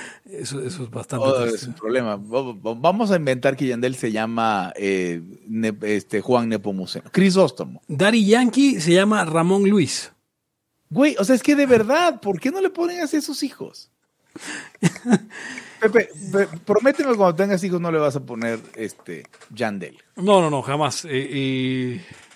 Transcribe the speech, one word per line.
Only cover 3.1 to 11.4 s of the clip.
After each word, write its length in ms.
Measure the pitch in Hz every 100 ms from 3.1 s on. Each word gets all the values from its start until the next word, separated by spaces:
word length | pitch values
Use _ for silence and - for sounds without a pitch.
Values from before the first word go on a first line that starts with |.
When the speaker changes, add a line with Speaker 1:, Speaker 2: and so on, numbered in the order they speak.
Speaker 2:
a 40 | 185
inventar 420 | 143 127 139 135
que 80 | 135
Yandel 300 | 117 127 127
se 160 | 120
llama, 600 | 107 110 117 113 101 92 -
eh, 460 | 98 95 90 85 87 - -
Ne-, 280 | 110 110 104
este, 400 | 107 104 - 107
Juan 280 | 98 123 117
Nepomuceno. 600 | 110 101 95 90 - -
Crisóstomo. 680 | - 190 185 156 - 69 - -
Speaker 1:
Daddy 380 | 135 196 233 202
Yankee 540 | 233 247 262 277 208
se 140 | 160
llama 320 | 175 202 208 170
Ramón 420 | 160 170 196 196
Luis. 460 | 208 135 - - _ _ _ _ _ _ _ _
Speaker 2:
Güey, 260 | 160 294 254
o 40 |
sea, 120 | 196
es 80 | 254